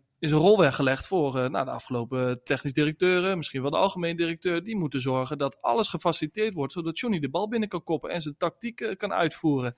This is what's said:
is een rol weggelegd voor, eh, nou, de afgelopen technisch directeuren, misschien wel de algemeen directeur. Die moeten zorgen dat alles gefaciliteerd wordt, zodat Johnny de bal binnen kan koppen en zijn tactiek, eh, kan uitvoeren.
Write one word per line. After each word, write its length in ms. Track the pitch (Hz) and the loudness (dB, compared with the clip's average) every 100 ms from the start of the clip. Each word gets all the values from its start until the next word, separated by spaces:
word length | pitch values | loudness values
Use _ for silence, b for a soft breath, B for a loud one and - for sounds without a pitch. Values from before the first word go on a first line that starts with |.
| _ - | _ -6
is 120 | 156 | 2
een 60 | 151 | 6
rol 200 | 175 208 | 6 8
weggelegd 500 | 147 - 135 131 - | 6 4 0 0 0
voor, 300 | 185 143 131 | 0 2 0
eh, 100 | 127 | -2
nou, 160 | 98 131 | -2 -2
de 60 | |
afgelopen 680 | 120 - 123 117 127 127 123 | -4 -4 -4 -4 -2 -2 -2
technisch 300 | - 139 143 | -2 -2 -2
directeuren, 640 | 131 151 156 180 180 185 185 | 0 0 2 2 4 2 0
misschien 240 | 147 135 | -4 -4
wel 100 | 135 | -2
de 60 | 92 | 2
algemeen 380 | 190 180 170 170 | 2 2 -4 -2
directeur. 480 | 165 165 180 170 | -2 -2 -2 -2
Die 120 | 196 220 | -2 -2
moeten 260 | 151 135 | -2 -2
zorgen 360 | 131 131 131 147 | 0 0 -2 -2
dat 200 | 139 - | -4 -2
alles 260 | - 123 208 | 0 2 0
gefaciliteerd 680 | 170 180 160 156 - 220 | 0 -2 0 -2 -2 -2
wordt, 200 | 180 139 | -2 -4
zodat 260 | 180 165 160 | -4 -6 -4
Johnny 200 | 240 185 | -2 0
de 100 | 139 | -2
bal 180 | 160 208 | -2 -2
binnen 220 | 226 208 | -2 -2
kan 140 | 175 | -4
koppen 260 | - 160 156 | -4 -4 -4
en 120 | 175 | -6
zijn 140 | 151 147 | -6 -4
tactiek, 440 | 170 - 233 233 | -4 -4 -12 -8
eh, 140 | 233 202 | -8 -6
kan 180 | 202 | -4
uitvoeren. 600 | 175 165 - 160 139 123 | 0 0 0 0 2 -2